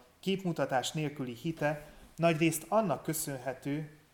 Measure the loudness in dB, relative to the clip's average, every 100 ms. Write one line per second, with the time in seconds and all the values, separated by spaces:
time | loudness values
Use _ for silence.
0 | -20 _ -2 0 0 0 2 2 0 -2
1 | -4 -4 -6 -6 -6 -2 0 -2 -6 -20
2 | -16 2 4 6 4 2 2 2 4 0
3 | -2 -4 -4 -6 -6 -6 -4 -4 -6 -12
4 | _